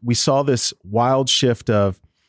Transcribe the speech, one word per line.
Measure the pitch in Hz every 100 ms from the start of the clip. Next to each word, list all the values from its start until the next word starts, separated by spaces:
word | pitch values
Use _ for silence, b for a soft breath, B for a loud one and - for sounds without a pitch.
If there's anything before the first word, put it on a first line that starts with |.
we | 120 117
saw | - 139
this | 143 123 - -
wild | 92 110 120 135 131
shift | - 127 113 -
of, | 107 101 95 _ _